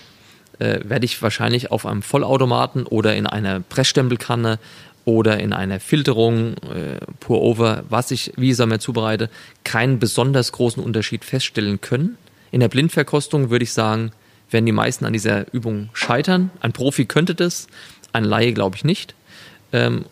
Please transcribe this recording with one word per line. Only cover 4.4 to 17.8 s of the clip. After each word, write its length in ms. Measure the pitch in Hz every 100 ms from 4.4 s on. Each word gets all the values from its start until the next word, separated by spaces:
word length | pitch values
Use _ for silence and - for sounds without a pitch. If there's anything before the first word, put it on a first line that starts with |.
| 113 110 - - - _ -
oder 340 | 113 110 107
in 140 | 104
einer 260 | 101 95 95
Filterung, 760 | - 151 139 113 113 117 113 -
äh, 400 | - - 76 - - -
Pour-Over, 640 | - 113 113 113 117 110 -
was 220 | 110 127
ich, 220 | 127 - -
wie 160 | 131
ich 80 | 120
es 60 | 117
mir 140 | 110
zubereite, 500 | - 117 110 110 113 - - _
keinen 360 | - 117 123 127
besonders 520 | 113 - 123 135 117
großen 320 | - 120 113
Unterschied 400 | 110 110 104 113 -
feststellen 560 | 131 - - 104 101
können. 360 | - 123 175 240 _ _ _
In 80 | 123
der 80 | 117
Blindverkostung 840 | 127 160 - 139 147 - 151 127
würde 140 | 120
ich 100 | 117
sagen, 380 | - 110 110 113 - _ _ -
werden 140 | 117 113
die 60 |
meisten 340 | 107 113 127 117
an 80 |
dieser 380 | 113 107 101 -
Übung 360 | 123 113 107 107
scheitern. 580 | - - 123 151 185 185 -
Ein 120 | 117
Profi 320 | - 143 - 123
könnte 300 | - 180 170
das, 320 | 175 - - -